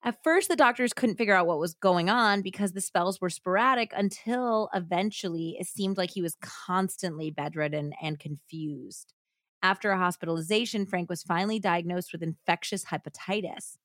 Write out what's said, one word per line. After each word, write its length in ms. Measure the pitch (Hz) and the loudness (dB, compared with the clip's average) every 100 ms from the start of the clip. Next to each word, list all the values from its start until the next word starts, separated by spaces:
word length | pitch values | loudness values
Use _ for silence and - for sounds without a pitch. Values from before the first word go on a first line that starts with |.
At 200 | 240 233 | -2 -2
first, 240 | - 339 370 | 4 4 4
the 80 | 330 | 6
doctors 380 | 269 240 247 | 6 6 0
couldn't 220 | - 254 190 | 2 0 2
figure 160 | 226 | 4
out 120 | 196 170 | 6 6
what 120 | 160 | 2
was 160 | 170 | -2
going 340 | - 196 180 170 | 2 4 4 4
on 320 | 233 220 202 | 4 4 2
because 320 | 190 185 202 | 0 -2 -4
the 80 | 185 | -2
spells 400 | 185 190 175 185 | -2 0 0 0
were 80 | 180 | -4
sporadic 640 | - - 190 247 254 226 | -4 0 2 4 2 0
until 760 | - 202 - - 247 247 220 214 | 0 -2 -2 -4 -2 0 0 0
eventually 840 | 190 170 175 208 - 190 165 165 - | -4 -2 0 0 -2 -6 -4 -6 -6
it 60 | 180 | -10
seemed 320 | - 190 196 | -4 -2 0
like 120 | 202 | -2
he 120 | - | -2
was 160 | 170 - | -6 -6
constantly 880 | - - - 185 190 - 185 156 156 | -14 -14 -2 0 0 -2 -6 -4 -6
bedridden 640 | 151 147 160 151 151 147 147 | -4 -6 -2 -2 -2 -6 -6
and 180 | 156 151 | -6 -6
confused. 960 | 151 147 _ 160 156 143 127 - - _ _ _ _ _ | -8 -10 _ -8 -6 -8 -10 -16 -20 _ _ _ _ _
After 280 | 185 196 214 | 0 2 0
a 80 | 190 | 2
hospitalization, 880 | 180 175 165 165 160 214 233 226 196 | 2 0 -2 -2 2 0 0 -2 -2
Frank 240 | 185 175 | -2 -4
was 120 | 170 | -6
finally 360 | - 170 202 220 | -2 0 2 0
diagnosed 540 | 196 170 170 180 175 | 2 0 0 -4 -4
with 100 | 170 | -6
infectious 640 | 165 156 - 170 - 196 - | -6 -6 0 0 0 -6 -4
hepatitis. 920 | 156 - - - 202 185 - - - | -6 -8 -16 -4 -4 -4 -10 -14 -18